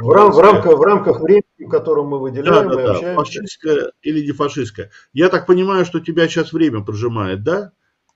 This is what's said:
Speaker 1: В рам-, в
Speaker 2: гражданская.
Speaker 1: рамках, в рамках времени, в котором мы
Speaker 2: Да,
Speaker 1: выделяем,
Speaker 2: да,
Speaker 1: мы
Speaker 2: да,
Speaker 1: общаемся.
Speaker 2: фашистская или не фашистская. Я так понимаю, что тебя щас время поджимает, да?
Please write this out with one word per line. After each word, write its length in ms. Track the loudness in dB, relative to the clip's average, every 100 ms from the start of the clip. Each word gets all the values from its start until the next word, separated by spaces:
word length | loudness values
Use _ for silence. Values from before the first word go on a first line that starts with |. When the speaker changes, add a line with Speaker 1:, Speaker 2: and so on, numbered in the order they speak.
Speaker 1:
В 80 | 2
рам-, 200 | 6 6
в 60 | 6
Speaker 2:
гражданская. 160 | 6
Speaker 1:
рамках, 260 | 6 4 4
в 40 |
рамках 380 | 4 2 0 -2
времени, 220 | 2 2 0 -10
в 100 | -6
котором 380 | -4 -2 -2 -2
мы 120 | -6
Speaker 2:
Да, 40 |
Speaker 1:
выделяем, 460 | -8 -4 0 2 2
Speaker 2:
да, 80 | -2
Speaker 1:
мы 60 |
Speaker 2:
да, 60 | -2
Speaker 1:
общаемся. 220 | -2 -4 -4
Speaker 2:
фашистская 760 | -6 -8 -14 -8 -4 -2 -4 -8
или 240 | -6 -4 -4
не 60 |
фашистская. 580 | -6 -6 -6 -10 -10 -16 _ _
Я 160 | 0 0
так 180 | 0 0
понимаю, 380 | 0 0 -2
что 140 | -2 -4
тебя 300 | -4 -2 0
щас 240 | 0 -4
время 300 | -2 -2 -2
поджимает, 580 | -6 -6 -6 -4 -6 -4
да? 300 | -4 -4 -6 _ _ _ _